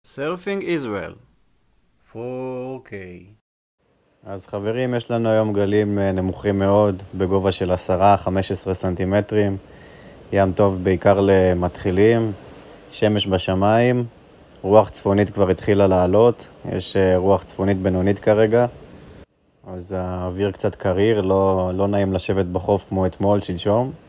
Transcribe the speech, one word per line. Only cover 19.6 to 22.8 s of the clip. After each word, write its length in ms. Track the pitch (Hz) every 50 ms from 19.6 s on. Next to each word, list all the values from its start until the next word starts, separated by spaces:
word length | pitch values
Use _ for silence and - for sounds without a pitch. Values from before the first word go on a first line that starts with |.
| -
אז 280 | 95 92 90 87 95 95
האוויר 540 | 92 90 90 90 90 90 90 90 95 101 101
קצת 240 | 95 - - 101 -
קריר, 460 | - - 101 90 95 101 113 113 104
לא, 500 | 92 92 95 98 98 95 95 92 92 92 92
לא 140 | 92 98
נעים 260 | 101 101 101 98 95 92
לשבת 320 | 180 - - 98 95 92
בחוף 400 | 87 90 92 92 - 101 95